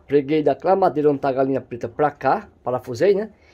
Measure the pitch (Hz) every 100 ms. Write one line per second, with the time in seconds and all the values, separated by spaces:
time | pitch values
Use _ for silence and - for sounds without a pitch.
0 | - 143 135 156 147 135 170 190 185 139
1 | 147 139 139 127 135 131 - 120 113 -
2 | 147 - 135 196 - _ 127 123 127 117
3 | 185 196 214 _ _